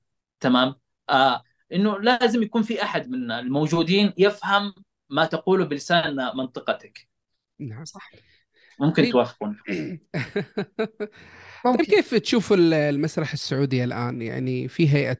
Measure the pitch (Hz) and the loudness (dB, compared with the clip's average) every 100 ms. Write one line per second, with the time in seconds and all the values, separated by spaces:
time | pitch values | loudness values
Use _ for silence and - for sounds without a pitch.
0 | _ _ _ _ 131 127 131 139 _ _ | _ _ _ _ 2 2 2 -2 _ _
1 | - 131 135 123 _ _ _ 175 208 196 | 0 4 4 2 _ _ _ -2 -2 0
2 | 220 247 240 233 214 233 214 208 202 170 | 0 2 2 0 0 0 -2 -2 -4 -4
3 | 139 127 120 117 123 139 151 170 165 190 | -6 -8 -6 -6 -4 -2 0 0 2 2
4 | 208 185 196 208 185 202 202 - - _ | 2 2 0 2 0 0 0 -10 -20 _
5 | _ 143 160 160 - 190 165 143 - 175 | _ -2 -2 -2 0 0 0 -4 0 0
6 | 143 139 127 127 131 - - 110 - - | 0 -4 -6 -6 -8 -8 -6 -6 -8 -20
7 | _ _ _ _ _ _ 143 107 160 196 | _ _ _ _ _ _ -14 -14 -16 -20
8 | - - _ _ _ _ _ _ 147 160 | -20 -20 _ _ _ _ _ _ 0 4
9 | 131 123 117 - 104 104 - 98 156 175 | 4 4 0 -2 -8 -8 -8 -6 -6 -10
10 | _ 170 123 208 147 - 196 - 220 _ | _ -8 -6 -8 -8 -8 -10 -6 -8 _
11 | 208 - - - - - 247 247 330 415 | -14 -14 -20 -20 -20 -4 0 2 4 4
12 | - 240 - 240 - 202 170 160 147 143 | 4 0 2 0 4 4 6 4 2 0
13 | 156 - 151 147 - 131 139 127 123 120 | -2 -2 -4 -6 -4 -2 0 0 0 -2
14 | 120 127 113 127 127 127 131 - 165 143 | -4 -4 -6 -6 -4 -4 -6 2 4 4
15 | 131 131 | 2 -2